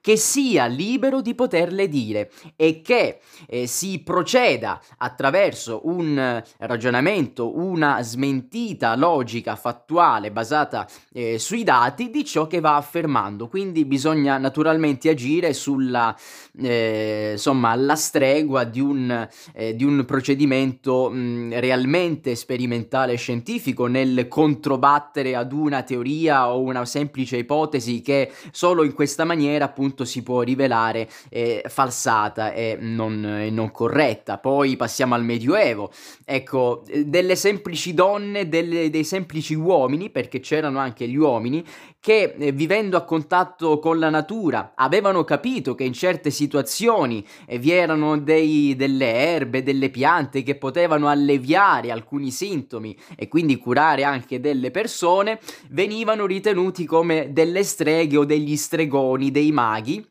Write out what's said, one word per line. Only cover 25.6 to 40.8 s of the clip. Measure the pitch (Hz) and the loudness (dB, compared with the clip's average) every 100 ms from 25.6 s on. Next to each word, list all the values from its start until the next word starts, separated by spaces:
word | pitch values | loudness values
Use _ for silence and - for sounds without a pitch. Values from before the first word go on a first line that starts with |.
| 151 139 | -2 -2
teoria | 123 127 123 151 160 143 123 | -4 -4 -4 -2 2 2 2
o | 127 | 0
una | 131 127 120 | -2 -2 -4
semplice | 147 143 135 127 123 | -4 -4 -4 -4 -4
ipotesi | 120 147 156 147 117 120 | -2 0 0 -2 -2 -6
che | 120 139 135 - - | 0 0 0 -6 -18
solo | - 175 175 | 0 2 4
in | 156 | 2
questa | 135 147 - | 2 -2 0
maniera, | 165 170 143 147 139 | -2 0 0 0 -2
appunto, | - 139 135 | -2 -4 -4
si | 123 - | -8 -8
può | 113 123 | -4 -2
rivelare, | 120 127 139 117 113 113 110 - - | 0 0 2 2 0 -2 -6 -12 -12
eh, | - 117 110 - | -4 -2 -2 -6
falsata | - 131 120 127 110 104 110 110 | 0 0 0 0 2 0 -2 -4
e | - 113 110 | -2 -4 -4
non, | 113 113 110 107 | -6 -4 -4 -4
e | 104 104 107 | -4 -4 -4
non | 110 110 | -2 -4
corretta. | - 117 127 143 107 - 101 | -2 0 2 2 0 -6 -6
Poi | 131 139 139 123 | 0 2 2 0
passiamo | 120 - 127 | -4 0 0
al | 120 | 2
Medioevo. | 117 117 117 196 175 107 101 - - - | 0 -2 0 2 2 0 -6 -12 -20 -20
Ecco, | - 135 135 135 123 117 - | -6 -6 -2 0 0 0 -4
eh, | - | -4
delle | 147 165 180 180 | 0 0 2 2
semplici | 196 202 180 160 175 | 2 -2 -6 -8 -4
donne, | 160 185 208 202 202 185 | 2 2 2 -4 -6 -2
delle, | 160 170 170 160 | -2 0 -2 0
dei | 156 | 0
semplici | 156 190 170 156 143 | -2 -4 -6 -8 -4
uomini, | 156 165 175 127 147 190 | -2 2 4 4 -2 -4
perché | 147 120 127 | -6 -6 -8
c'erano | - 156 156 | -2 -2 -2
anche | 135 | -4